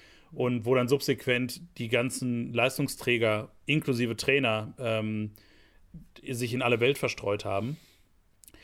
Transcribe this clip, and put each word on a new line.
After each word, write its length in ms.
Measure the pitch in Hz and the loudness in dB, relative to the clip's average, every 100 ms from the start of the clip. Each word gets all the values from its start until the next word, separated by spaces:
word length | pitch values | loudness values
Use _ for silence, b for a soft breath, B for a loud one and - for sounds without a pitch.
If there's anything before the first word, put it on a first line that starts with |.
| b b b | b b b
und 320 | 139 123 123 107 | -2 0 0 2
wo 80 | 131 | 2
dann 120 | 120 | 4
subsequent 720 | 107 - 120 - 123 123 - - - | 2 2 0 2 0 0 -8 -14 -8
die 120 | 113 | 0
ganzen 640 | 120 127 - 127 120 117 | 2 0 -2 -2 -2 -2
Leistungsträger 1000 | 117 123 - 135 - 127 120 113 107 120 - - | 2 2 2 -4 -2 0 4 4 2 -4 -10 -2
inklusive 500 | 151 147 120 120 110 | 0 0 0 0 0
Trainer, 560 | - 139 123 110 110 - | 2 2 2 0 -4 -6
ähm, 520 | 120 110 107 107 107 104 b b b b - - - - - | -2 -2 -2 -4 -6 -10 b b b b -20 -20 -20 -16 -10
sich 260 | 120 120 | -6 -4
in 80 | 127 | -2
alle 160 | 120 117 | 2 4
Welt 180 | 120 143 | 4 2
verstreut 480 | 127 - 101 104 101 | -2 -2 -2 -2 -2
haben. 320 | 98 117 151 b b b _ _ _ - b | -2 -4 -8 b b b _ _ _ -20 b